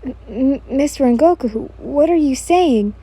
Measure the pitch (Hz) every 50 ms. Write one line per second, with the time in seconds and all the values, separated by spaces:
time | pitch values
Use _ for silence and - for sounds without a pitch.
0 | - 262 247 - - - 220 208 262 262 277 269 - - - 269 285 294 - -
1 | 269 254 240 233 285 330 359 - - 240 214 220 - - - - - 226 269 285
2 | 285 320 349 339 302 285 262 254 - - 339 359 370 330 254 220 208 208 208 -